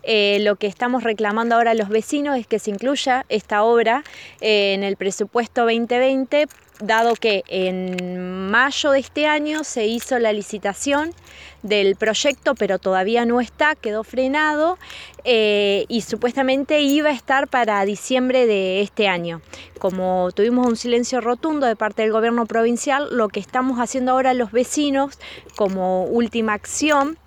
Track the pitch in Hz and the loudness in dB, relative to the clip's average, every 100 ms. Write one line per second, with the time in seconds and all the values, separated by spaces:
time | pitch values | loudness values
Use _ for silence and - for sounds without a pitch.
0 | - 220 202 202 208 202 208 - 247 247 | 0 2 2 2 2 0 -4 -4 -2 0
1 | 233 214 208 220 233 233 233 226 202 220 | -2 -2 -2 0 2 4 4 2 0 -2
2 | - 294 285 269 214 214 - 196 247 277 | 0 -4 0 -2 -2 -4 -4 -4 -2 -2
3 | 269 254 - 214 - 208 226 233 220 247 | 0 -2 0 -4 0 2 4 4 4 0
4 | - - - - 214 214 202 196 196 196 | -4 -20 -20 -4 0 2 2 0 -2 -2
5 | 190 - 208 240 226 - 233 233 233 247 | -4 -4 -2 -2 -2 0 0 0 0 2
6 | 262 269 262 294 294 - _ - 214 220 | 2 0 0 0 0 -6 _ -10 0 2
7 | 233 226 226 196 - 190 185 185 185 185 | 2 2 0 0 -2 -4 -2 -2 -4 -6
8 | 180 180 180 185 190 220 269 - 302 269 | -6 -8 -8 -6 0 2 2 0 2 2
9 | 247 - 302 302 302 311 302 247 214 233 | 0 -2 0 0 -2 -4 -6 -2 -2 -2
10 | - 247 226 214 190 208 202 196 285 285 | -2 0 0 -2 -6 -6 -6 -6 -2 -2
11 | 320 - - - - - 202 208 196 196 | -2 -10 -20 -20 -20 -16 -2 2 2 2
12 | 214 214 285 277 311 262 196 185 196 185 | 0 0 -2 0 -2 -2 -2 0 0 0
13 | 190 233 233 240 233 - 302 302 226 220 | 2 0 2 0 -2 0 0 0 -4 -6
14 | 220 233 262 294 311 302 320 359 - - | -4 -2 0 0 0 2 0 -2 -12 -18
15 | - - 226 233 214 208 202 196 - 233 | -20 -8 0 2 4 2 2 0 0 -4
16 | - 220 240 254 262 269 277 302 285 285 | -4 -4 -2 0 0 0 2 2 4 2
17 | 302 247 - 269 285 254 220 202 196 202 | 2 -2 0 0 2 0 0 0 0 -4
18 | - 254 254 254 240 202 190 190 202 - | -2 0 2 2 4 2 0 -2 -2 0
19 | 202 175 170 165 - - - - 196 185 | 0 0 -4 -10 -14 -20 -20 -4 -4 -2
20 | 185 185 180 190 220 247 247 226 240 240 | 0 0 0 2 2 4 2 0 0 0
21 | 240 254 226 247 320 302 254 214 214 214 | 0 -2 -2 -2 -2 0 0 0 -4 0
22 | 220 220 226 240 226 226 233 240 294 277 | 0 2 2 0 0 0 2 0 0 -2
23 | 294 247 208 208 190 254 254 240 240 269 | 0 0 0 -2 -4 -2 -2 -2 -2 -2
24 | 254 254 262 254 220 233 247 302 294 269 | 0 2 2 0 0 0 0 0 0 0
25 | 277 - - - - - 202 190 185 185 | -2 -6 -18 -18 -20 -2 -2 0 0 0
26 | 165 196 233 233 220 208 - - 294 285 | 0 0 0 -2 -2 -4 -6 -2 2 2
27 | 277 330 | 0 -4